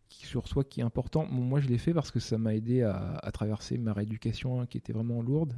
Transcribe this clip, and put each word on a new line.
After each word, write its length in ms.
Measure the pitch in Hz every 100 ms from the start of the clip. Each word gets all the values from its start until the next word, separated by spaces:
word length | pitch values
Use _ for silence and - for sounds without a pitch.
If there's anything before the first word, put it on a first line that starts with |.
| _
qui, 160 | - -
sur 220 | - -
soi 160 | -
qui 160 | 139 -
est 40 |
important. 440 | 120 - 123 156 156
Bon, 140 | 127
moi, 180 | 123 139
je 80 | 135
l'ai 100 | 120
fait 160 | -
parce 160 | 170 -
que 100 | 127
ça 200 | - 110
m'a 160 | 110 107
aidé 260 | 113 127
à, 360 | 113 92 - -
à 140 | -
traverser 460 | - 107 104 - 123
ma 160 | 113
rééducation, 680 | 101 104 107 113 110 131 127
hein, 40 | 123
qui 140 | 120
était 140 | -
vraiment 280 | 113 117 117
lourde. 320 | 113 147 160